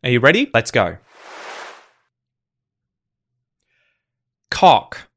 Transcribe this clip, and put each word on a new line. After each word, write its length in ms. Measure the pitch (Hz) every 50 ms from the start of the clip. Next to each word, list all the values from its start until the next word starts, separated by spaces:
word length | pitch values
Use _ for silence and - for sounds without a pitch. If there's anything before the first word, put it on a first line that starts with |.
| -
Are 60 | -
you 100 | 123 120
ready? 320 | 117 143 175 226 285 - -
Let's 180 | 117 113 -
go. 260 | - 120 98 85 82 - _ _ - - - - - - - - - - - - - - _ _ _ _ _ _ _ _ _ _ _ _ _ _ _ _ _ _ _ _ _ _ _ _ _ _ _ _ _ _ _ _ _ _ _ _ _ _ _ _ _ _ _ _ _ _ _ _ _ _ _ _ _ _
Cock. 560 | - - 196 180 135 101 - - - - - _ _